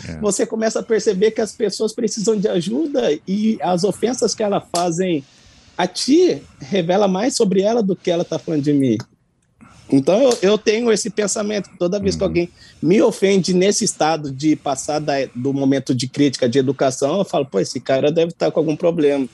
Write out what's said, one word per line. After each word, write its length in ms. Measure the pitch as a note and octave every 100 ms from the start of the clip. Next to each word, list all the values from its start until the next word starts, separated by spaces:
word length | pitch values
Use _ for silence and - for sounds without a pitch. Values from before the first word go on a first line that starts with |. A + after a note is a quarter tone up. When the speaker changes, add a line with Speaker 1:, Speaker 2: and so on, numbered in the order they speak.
| -
Speaker 1:
É. 100 | D#2+
Speaker 2:
você 260 | G#3 F#3+ A3+
começa 340 | A3 A3 A#3+
a 40 |
perceber 480 | G3+ A3 A3 F#3 G#3+
que 100 | A3
as 100 | G#3+
pessoas 420 | - G#3 - A3
precisam 440 | - A3 - G3+ G#3+
de 100 | G#3
ajuda 680 | F#3+ E3 B3 D#4 C#4 A3 D3+ -
e 300 | G3+ A3 A3
as 220 | D#3+ F3+
ofensas 500 | G3 - G#3+ B3 A3+ -
que 80 |
elas 200 | G#3 F#3+ - E3+
fazem 480 | F3 E3 F#3 D#3 C3 _ - _ _ -
a 80 | F#3
ti 540 | - - D#4+ F4+ C#3 - -
revela 460 | - G3 E3+ F#3 G3+
mais 280 | F#3 B3+ -
sobre 260 | G#3 F#3+
ela 220 | G3+ A#3+
do 120 | G3 F3
que 140 | F#3
ela 140 | E3+
tá 160 | E3 D#3+
falando 220 | - D#3
de 80 | C#3+
mim. 240 | C#3+ C3 G#2 - _ _ _ _ _ - - -
Então, 280 | C#3 C3+ G3
eu, 140 | C4+ A#3
eu 160 | F#3 G#3
tenho 340 | A3 G#3+ A#3+
esse 180 | G#3 G#3
pensamento, 600 | - G3+ A3 G#3 G#3 - -
toda 220 | F3 G3+
vez 160 | F#3+ D#3+
que 80 |
Speaker 1:
Uhum. 40 | F#3
Speaker 2:
alguém 200 | E3 F3 _ - -
me 200 | D3 G#3
ofende 520 | A#3 - G3 G3 E3+
nesse 300 | F3+ G3 - G#3+
estado 460 | - D#3 D#3+ D3
de 240 | C3+ D#3 D3
passar 440 | D3 C3 - D3+
da, 140 | D3 C#3 B2+ B2
do 180 | C3+
momento 400 | C#3 C#3 C#3 -
de 140 | B2+ B2+
crítica 420 | - C#3+ - B2
de 80 | C3+
educação, 600 | C3 C3+ C3+ C3 C#3 F#3+
eu 60 | F#3+
falo, 200 | E3 C3+
"Pô, 140 | C3+
esse 200 | - C3
cara 320 | - C3+ D3
deve 200 | E3 E3+
tá 180 | - D#3+
com 100 | E3
algum 160 | D#3 D3+
problema." 520 | E3+ E3+ D3 C#3+ B2+